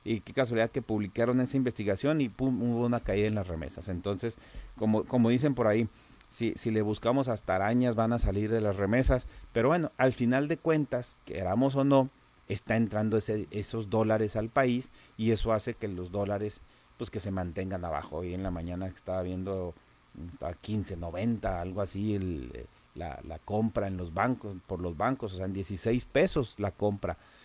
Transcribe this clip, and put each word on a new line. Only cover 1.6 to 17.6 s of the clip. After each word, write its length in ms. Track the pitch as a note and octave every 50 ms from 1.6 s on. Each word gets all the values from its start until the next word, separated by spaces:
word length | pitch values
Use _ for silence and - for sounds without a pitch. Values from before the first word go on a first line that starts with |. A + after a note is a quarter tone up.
| C3 B2 A2 - G#2 G2+ G2 F#2+ - C#3+ D#3 D#3
y 80 | C#3 A2+
pum, 340 | G2+ - C3 C3+ B2+ F#2+
hubo 220 | A#2 A#2+ A#2 A#2 A#2+
una 160 | A#2+ A#2+ A#2+
caída 260 | - - G2 G#2 G#2
en 100 | A2 G#2+
las 120 | G#2 F#2+ F2
remesas. 400 | E2+ D#2+ D2+ C2+ - - - G2+
Entonces, 480 | F2+ F2 - G2+ G2+ F2+ - A#2 - - - - - - - - - -
como, 260 | A2+ A2 G#2+ G#2+ -
como 260 | - - B2 A#2 A2+
dicen 240 | A#2+ B2+ C#3 D3 C3+
por 120 | B2 A#2
ahí, 220 | G#2+ G#2 A2+ A#2 A2 - - - - - - - -
si, 220 | - - A#2 A2 -
si 140 | - - A#2
le 120 | A2 A2
buscamos 460 | G#2+ G#2 G#2+ - - A#2 B2 C#3 C3+ B2+
hasta 260 | A2+ G2+ - - F#2
arañas 400 | F#2 G2 G#2+ A#2 B2 B2+ B2 A#2
van 180 | A2 A2+ A2+
a 60 | A#2+ A#2
salir 320 | - G#2+ F#2+ G#2 G#2+ G#2+
de 100 | A2+ A2+
las 160 | G#2+ G#2 G2
remesas, 520 | G2 G2+ G2 A2+ B2+ C3 - C3 B2 - - - - - - -
pero 140 | A2+ A2+ C3+
bueno, 220 | E3 F3+ D#3 - -
al 160 | - C3 C3
final 340 | A#2+ - B2 A#2 B2+ C3+ D3
de 120 | D3+ E3 D3+
cuentas, 580 | - D#3+ D#3+ D#3 D3 - - B2 B2 - - - -
queramos 500 | - - F#2 F#2 F2+ G2 A#2 C3+ C#3 C3+
o 100 | C#3 C3+
no, 260 | C#3 C#3 C3+ C3 C3+ - - - - _ - -
está 300 | - G#2 G#2 - - A2
entrando 400 | A2+ A#2 G2+ G#2 G#2+ A2 A2 G#2+
ese, 300 | A2 - - G#2+ G#2+ F#2+ -
esos 380 | - G#2+ G#2 - - A2+ A2 G2+
dólares 480 | A2+ A2 A2 A2 A2 A2 A2 G#2 -
al 140 | A2 G#2+ A2+
país 400 | - C#3+ C3+ B2+ A#2+ B2 C3 - - - - - -
y 140 | - A2+ A2+
eso 240 | A2+ G#2 - A#2 A2
hace 180 | G#2+ - A#2+
que 160 | A#2+ - A2+ G2+
los 240 | F#2+ F2 F2+ F2
dólares, 480 | F2+ G2+ G2+ G2 G2+ G2+ G#2+ G#2 - - - - - - - - - -
pues, 120 | A#2 -
que 80 | - G#2
se 120 | F#2+ G2+
mantengan 520 | F#2+ F#2+ F2+ F2 D#2+ G2